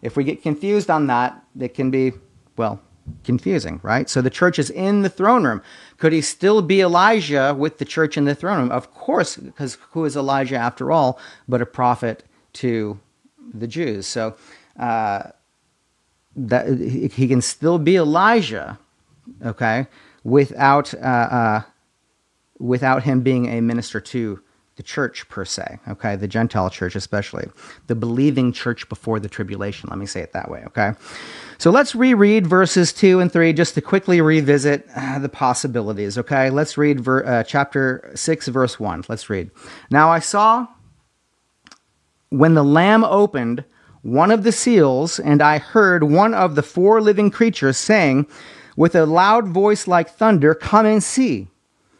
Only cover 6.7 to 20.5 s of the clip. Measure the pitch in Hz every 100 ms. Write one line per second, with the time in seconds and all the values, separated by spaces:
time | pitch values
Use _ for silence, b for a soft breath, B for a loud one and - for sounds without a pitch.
6.7 | 196 185 175 196 226 151 143 135 139 151
7.7 | - 139 - 156 151 143 143 170 196 123
8.7 | 123 - _ - 311 170 - 131 - 139
9.7 | - _ 165 156 139 139 139 131 131 120
10.7 | - 131 160 131 131 B B B 123 120
11.7 | - 123 120 117 107 _ _ _ - 123
12.7 | 113 107 101 _ _ _ _ - 113 117
13.7 | 151 160 104 95 123 110 110 b b b
14.7 | - 123 117 110 101 - _ _ _ _
15.7 | _ _ _ _ _ _ - 117 123 -
16.7 | 127 82 127 123 - 131 131 - - 156
17.7 | 175 151 185 151 160 202 233 147 107 71
18.7 | - _ _ _ _ - - 117 107 117
19.7 | 113 139 b b b - 135 139